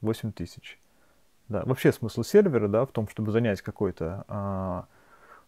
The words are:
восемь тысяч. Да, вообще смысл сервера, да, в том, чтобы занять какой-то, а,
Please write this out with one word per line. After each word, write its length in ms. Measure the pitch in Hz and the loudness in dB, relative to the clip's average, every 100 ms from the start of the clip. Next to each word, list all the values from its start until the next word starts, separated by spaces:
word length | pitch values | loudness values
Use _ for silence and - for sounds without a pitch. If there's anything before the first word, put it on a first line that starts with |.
восемь 320 | 107 110 113 | -4 -2 -4
тысяч. 440 | - 85 - - - _ _ _ _ _ _ - | -6 -10 -12 -20 -20 _ _ _ _ _ _ -8
Да, 160 | 104 | -4
вообще 300 | 123 131 151 | -2 2 2
смысл 300 | - 113 - | 2 0 -4
сервера, 440 | 117 208 202 120 104 | 4 4 6 4 2
да, 180 | 104 135 | 2 0
в 60 | |
том, 160 | - 107 | -2 -4
чтобы 240 | - 107 | -4 0
занять 300 | 110 117 98 | 2 2 0
какой-то, 640 | - - 98 - 80 98 - | -4 -4 -2 -2 -6 -6 -8
а, 580 | 104 101 95 92 90 - _ - - - - | -6 -4 -4 -4 -6 -8 _ -20 -20 -20 -20